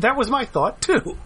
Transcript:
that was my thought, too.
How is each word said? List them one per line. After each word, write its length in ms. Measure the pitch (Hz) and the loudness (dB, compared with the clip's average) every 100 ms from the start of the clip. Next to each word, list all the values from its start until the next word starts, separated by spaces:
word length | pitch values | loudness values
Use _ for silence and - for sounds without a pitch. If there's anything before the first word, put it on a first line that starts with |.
that 160 | 220 277 | 0 2
was 140 | 220 | 0
my 140 | 269 | 0
thought, 360 | 240 151 160 - | -2 0 0 0
too. 360 | - 359 - - | 0 0 0 -8